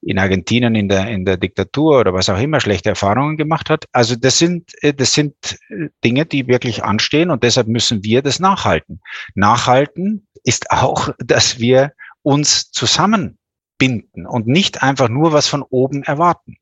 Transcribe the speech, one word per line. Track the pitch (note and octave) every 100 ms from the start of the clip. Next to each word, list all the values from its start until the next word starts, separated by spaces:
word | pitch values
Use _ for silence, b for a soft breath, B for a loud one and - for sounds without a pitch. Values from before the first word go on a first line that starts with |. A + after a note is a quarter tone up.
in | - G2
Argentinien | F#2+ F#2+ F2 A#2 A#2+ A2+
in | G2+
der, | G2 G2
in | G#2
der | F#2 F#2
Diktatur | F#2+ - G2 - D#3 C#3
oder | G#2
was | F#2 F#2
auch | F#2+
immer | C3 D3+
schlechte | G#2+ G2 G#2+
Erfahrungen | F#2+ G2 G#2+ C#3+ D#3
gemacht | D3+ D#3+ -
hat. | D#3 -
Also | B2+ A2+ A#2+
das | C3 -
sind, | E3+ F3 - -
äh, | D3
das | C#3+ B2+
sind, | - D3 - - - _
äh, | G#3 D3+ _
Dinge, | A2+ B2 D#3+
die | C#3+ B2+
wirklich | B2 C3 G#2
anstehen, | - G#2 - D3 F3+
und | C#3
deshalb | A#2+ A#2 A2
müssen | A#2 - A2
wir | G2+ A2+
das | C#3+ B2+
nachhalten. | F#3+ G3 A2 E2+ - - B B B -
Nachhalten | G2+ A#2 B2+ B2+ C#3+ - F#3+ G#3+ _ -
ist | - - -
auch, | - C3 - - -
dass | A#2 C3+ G#2 B2
wir | A#2 B2+ C#3 B B B
uns | - C#3+ D3 - -
zusammenbinden | - A#2+ - F3+ A3 C#3 - _ _ _ _ C3 A#2 - - F2
und | B2 A2
nicht | D3 G3+ -
einfach | C3+ C3+ B2
nur | A#2+ E3
was | D3+ -
von | C#3+
oben | C3 B2+ C3 C#3+
erwarten. | C3+ C#3+ F3 E3 - -